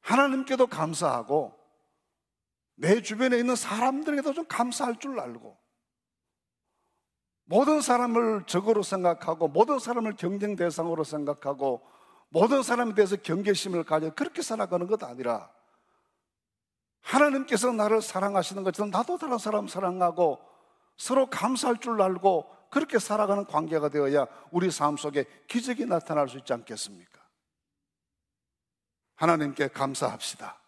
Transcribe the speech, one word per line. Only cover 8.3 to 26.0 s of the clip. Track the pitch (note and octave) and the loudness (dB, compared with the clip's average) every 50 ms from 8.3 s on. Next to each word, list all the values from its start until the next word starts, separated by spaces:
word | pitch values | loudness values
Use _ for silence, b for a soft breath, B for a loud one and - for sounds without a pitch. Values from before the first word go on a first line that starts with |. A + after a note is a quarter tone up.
| A3 G#3 F3+ | 0 -2 -4
적으로 | - - F3+ G3 G#3+ A3+ G#3+ F#3+ | -2 -2 -2 2 4 2 2 2
생각하고 | - - F#3+ F3+ F3 E3+ D#3+ - - D#3+ D#3+ E3+ D#3 | -2 -2 0 2 2 0 0 -2 -4 -2 0 0 0
모든 | C#3+ E3+ A3+ B3 D4 C4 | 4 4 4 4 4 -2
사람을 | - A3+ A#3+ B3 A3+ A3 G#3 | -2 -4 -4 -2 -2 -4 -6
경쟁 | - - F3 G3 G3+ G3+ G#3 G#3 | -4 -4 -4 -4 -2 -4 -4 -2
대상으로 | F3 F3 F3 D3+ - E3 E3+ E3 D#3+ D#3 | -2 -2 -2 -2 -2 -4 -4 -2 -2 -4
생각하고 | - C#3+ D3+ D3 C#3+ D3 - - C#3 C#3+ C3 C#3 C3+ B2+ A#2+ b b b b b b b b b b | -4 -4 -6 -4 -4 -6 -4 -4 -6 -4 -2 -2 -2 -2 -2 b b b b b b b b b b
모든 | - D#3+ F#3 A#3 C4+ C#4 C4 | 2 2 4 4 4 2 2
사람에 | - A#3 A#3+ B3 A3+ G#3 | 0 0 0 0 -2 4
대해서 | G3 G#3 F#3 G3+ | 2 2 2 2
경계심을 | G3 - - D#3+ F3+ G3+ G3+ G3+ - - G3 F3+ E3+ D#3+ | -4 -4 -4 -4 -2 0 0 0 0 0 -2 -2 -4 -2
가져 | - D#3 D#3 D#3 D#3+ - | 0 0 0 0 -2 -4
그렇게 | - C#4+ E4+ - - | -4 -6 -6 -4 -8
살아가는 | D#4+ - A#3 A3 G#3 F#3 F#3 F3 F3 | -6 -6 -4 -4 -4 -2 -2 -2 0
것 | F3+ G#3+ G#3+ G#3+ | 0 -2 -4 -4
아니라, | C3 B2 B2 C3 A#2+ A#2 G#2+ F2+ - _ _ _ _ _ _ _ _ _ _ _ _ _ _ _ _ _ _ _ _ _ _ _ _ _ _ _ _ _ _ _ | -8 -10 -6 -2 -2 -2 -2 -4 -10 _ _ _ _ _ _ _ _ _ _ _ _ _ _ _ _ _ _ _ _ _ _ _ _ _ _ _ _ _ _ _
하나님께서 | - - C4 D4 D4 C4+ C4+ C4+ - B3+ G3+ - - A#3+ | 0 4 4 6 6 4 0 -2 0 -2 0 2 0 0
나를 | A3 G#3 G#3 A3 A3 | 2 2 2 2 2
사랑하시는 | G#3+ - - F#3 F#3 G3+ G3+ G3 E3+ - G3 G3+ F#3+ | 0 -2 -4 -2 -2 0 0 0 -2 -2 -4 -4 -4
것처럼 | F#3+ F3+ - G#3 G#3 | -4 -2 -2 -4 -2
나도 | F#3 F#3+ A#3+ - F4 F4 | 0 -2 -2 -2 -4 -6
다른 | - D4+ B3 | -4 -4 -4
사람 | A#3 - G#3+ G#3+ G#3 G#3 - | -4 -2 -2 -2 -2 -4 -4
사랑하고 | - F3 G3 F3+ F3+ F#3 F3+ F3 E3+ E3 F3+ D#3+ C3+ - b b b b b b b b b b b _ | -6 -4 -4 -2 0 2 0 0 2 4 2 2 2 -2 b b b b b b b b b b b _
서로 | - - B3 C4+ C4 C4 | -4 0 2 2 2 2
감사할 | - - - A#3 C4 A#3 - C#4 A#3+ A3+ | 0 -2 -2 -2 0 0 2 0 0 0
줄 | - B3 A3+ G#3+ | -2 -4 2 2
알고 | G3 F#3 F#3+ F3+ F3 G3 F#3 E3 D3 B B B B B | 2 2 2 2 2 2 2 2 -2 B B B B B
그렇게 | - C#4 D#4 D#4 - A3+ | 0 0 0 2 0 -2
살아가는 | F#3+ - G#3 G#3+ G#3+ G3 G3+ G#3 G3+ | 0 0 0 0 2 2 0 0 -2
관계가 | - - D3+ D#3+ D#3+ D#3+ D#3 D3 D3+ | -2 -2 -2 -2 0 -2 0 0 0
되어야 | C#3 D3 C#3+ C3+ C#3+ D3 C3+ B B B B B | 0 2 0 4 4 2 2 B B B B B
우리 | - F3 F3+ F#3+ | -2 0 0 0
삶 | D3+ - D3+ D3 D3+ | 0 2 0 0 0
속에 | C#3+ - D3 C#3 D3 D3 B B B B | 0 -6 -4 -2 -2 -2 B B B B
기적이 | _ - A#3 A#3 C4 B3 A3+ D4 | _ -4 -4 -2 -2 -4 -4 -2
나타날 | A#3+ F#3 E3 | -2 -2 -2